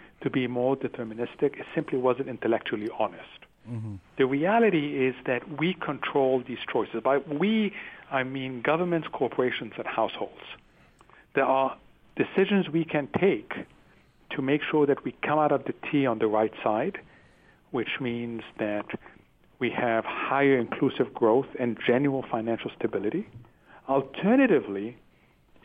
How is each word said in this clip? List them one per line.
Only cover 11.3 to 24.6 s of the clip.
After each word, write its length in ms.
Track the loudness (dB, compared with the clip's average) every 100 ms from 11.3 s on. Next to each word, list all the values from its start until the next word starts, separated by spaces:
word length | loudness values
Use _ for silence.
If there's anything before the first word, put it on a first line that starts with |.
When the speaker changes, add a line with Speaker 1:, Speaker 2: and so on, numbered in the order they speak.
Speaker 1:
There 120 | 0 4
are 320 | 4 2 -2 -16 _ _ -4
decisions 540 | 0 2 4 2 2
we 140 | 0
can 240 | 0 -2 -2 2
take 340 | 4 2 -2 -10 -12 _ _ _ _ _ -10
to 100 | -4
make 200 | 0 0 2
sure 160 | 2 4
that 180 | 2
we 100 | -2 -6
come 160 | 0 2
out 120 | 4
of 140 | 2 0
the 80 | -8 -2
T 160 | 0 2
on 140 | 2
the 80 | 2
right 260 | 4 2 0
side, 360 | -2 0 -2 -6 -12 -20 _ _ _ _ _
which 280 | -4 -4 -4
means 440 | -4 -4 -6 -8 -10 -6
that 260 | -2 -2 -6 -10 -12 -20 _ _ _ -4
we 100 | -2
have 360 | 0 0 0 -2
higher 520 | -6 -2 2 4 4
inclusive 560 | 2 0 0 2 -2
growth 340 | 2 4 6 2 -2
and 180 | -4 0 2
genuine 380 | 4 2 0 -2
financial 420 | -4 -2 -4 -6 -4
stability. 520 | -4 -2 -2 -4 -6 -12 -20 _ _ -16 -2
Alternatively, 1120 | 0 0 -2 4 6 6 4